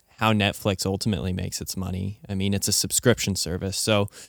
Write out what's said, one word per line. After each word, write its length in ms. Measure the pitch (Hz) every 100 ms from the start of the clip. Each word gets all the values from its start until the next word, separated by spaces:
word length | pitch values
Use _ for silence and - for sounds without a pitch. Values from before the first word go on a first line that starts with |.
| _ -
how 140 | 110
Netflix 540 | 107 101 - - 95 101
ultimately 460 | 98 - 95 95
makes 280 | 92 92 -
its 160 | - -
money. 440 | 92 92 95 101 -
I 60 |
mean, 200 | 98 98
it's 140 | 98 -
a 40 |
subscription 640 | 104 - - - 113 - 95
service. 400 | - 87 95 95
So 320 | - 107 101 -